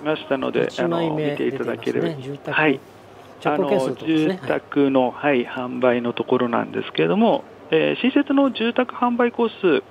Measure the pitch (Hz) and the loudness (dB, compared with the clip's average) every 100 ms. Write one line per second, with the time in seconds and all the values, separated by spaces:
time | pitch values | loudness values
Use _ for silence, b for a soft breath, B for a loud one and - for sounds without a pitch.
0 | 151 151 - 135 131 120 120 - 170 170 | -2 -4 -2 -4 -2 0 -2 -2 -2 0
1 | 165 156 147 143 123 131 117 113 120 117 | -2 -2 -2 -2 -2 -2 -4 -4 -2 -2
2 | 165 147 131 143 - 147 156 - - - | -2 -4 -10 -10 -6 0 2 0 -6 -20
3 | - - - - 147 151 151 208 135 123 | -20 -20 -20 -6 -2 0 2 2 0 -2
4 | - 160 156 180 131 147 - 143 139 135 | -2 0 0 -2 -2 -4 -2 2 4 4
5 | 123 - 147 131 117 131 123 123 127 120 | 2 0 0 2 0 -6 -6 0 2 2
6 | 120 - - 127 123 117 107 110 - - | 0 -2 0 0 2 0 -2 -6 -4 0
7 | 160 185 226 - - - - 160 151 147 | 2 4 4 2 -2 -18 -2 2 2 0
8 | 240 285 285 277 277 - 226 240 247 - | 2 2 2 2 2 0 -2 0 -2 -2
9 | 247 240 240 - 233 - 185 139 - | -2 0 0 0 -2 0 2 2 0